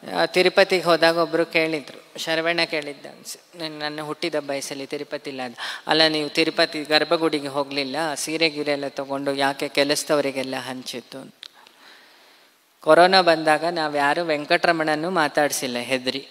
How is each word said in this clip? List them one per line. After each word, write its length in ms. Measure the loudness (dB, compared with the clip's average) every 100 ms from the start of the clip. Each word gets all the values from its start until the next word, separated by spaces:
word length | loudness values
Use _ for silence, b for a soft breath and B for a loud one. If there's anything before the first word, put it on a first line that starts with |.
| -6
ಆ, 120 | -2 0
ತಿರುಪತಿಗೆ 580 | 2 2 4 4 2
ಹೋದಾಗ 320 | 2 4 4 2
ಒಬ್ಬರು 300 | 0 0 0
ಕೇಳಿದರು, 720 | 0 0 -4 -8 -18 -18 -12
ಶರವಣ 420 | -4 -2 0 -2
ಕೇಳಿದ್ದ 420 | -2 -4 -6 -14 -18
ಅನ್ಸ-, 500 | -18 -16 -16 _ -12
"ನನ್ನ, 260 | -12 -8
ನನ್ನ 180 | -8 -6
ಹುಟ್ಟಿದಬ್ಬ 520 | -8 -6 -4 -4 -4
ಈ 80 | -6
ಸಲ 200 | -6 -10
ತಿರುಪತಿ 460 | -8 -10 -8 -10 -10
ಇಲ್ಲ" 120 | -10
ಅಂತ. 160 | -10 -10 B B 0
"ಅಲ್ಲ, 220 | 2 4
ನೀವು 200 | 2 -2
ತಿರುಪತಿ 560 | 0 0 2 0 0
ಗರ್ಭಗುಡಿಗೆ 640 | 0 0 2 2 2 0 -4
ಹೋಗಲಿಲ್ಲ, 680 | -4 -4 -4 -4 -4 -4
ಸೀರೆ 360 | -4 -6 0 0
ಗೀರೆ 220 | 0 -2
ಎಲ್ಲ 160 | -2 -4
ತೊಗೊಂಡು 460 | -8 -6 -4 -2
ಯಾಕೆ 340 | 0 0 0 -4
ಕೆಲಸದವರಿಗೆಲ್ಲ 880 | 0 0 0 0 0 0 -4 -6 -6
ಹಂಚಿತ್ತು?" 840 | -8 -10 -10 -12 -12 -16 -18 _ -20 b b b b b b b b b b b _ _
ಕೊರೋನಾ 420 | 6 8 10 8
ಬಂದಾಗ 420 | 6 4 4 2
ನಾವು 320 | 2 -2 -2 0
ಯಾರು 280 | 2 2
ವೆಂಕಟರಮಣನೂ 840 | 0 -2 2 2 4 2 2 0 0
ಮಾತಾಡಿಸಿಲ್ಲ 680 | 0 0 2 0 0 -4 -6
ಹೆದರಿ 500 | -2 -2 -2 -6 -10